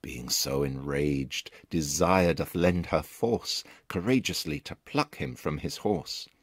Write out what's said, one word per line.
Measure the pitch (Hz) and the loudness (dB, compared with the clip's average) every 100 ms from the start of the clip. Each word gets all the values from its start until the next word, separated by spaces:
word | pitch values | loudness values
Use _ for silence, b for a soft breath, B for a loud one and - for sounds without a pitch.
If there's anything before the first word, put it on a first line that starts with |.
Being | 69 67 62 | -10 -10 -4
so | - 69 67 | -2 0 0
enraged, | 71 67 69 69 73 71 65 - - B B | 0 -2 -2 0 2 0 -2 -6 -10 B B
desire | 87 73 73 87 95 87 | -2 -2 2 6 8 6
doth | 80 82 87 | 2 -2 2
lend | 87 90 80 | 4 4 2
her | 90 | 0
force | - - 120 107 - - - B _ | 0 -2 0 0 -2 -8 -8 B _
courageously | 95 92 131 - 87 80 73 | -4 2 0 0 -6 -4 -6
to | - | -8
pluck | - - 139 147 - | -16 -4 -2 -2 -4
him | 69 62 | -8 -4
from | 82 78 | -4 -4
his | 82 - | -4 -4
horse. | 110 92 - - - _ | -2 -2 -2 -12 -12 _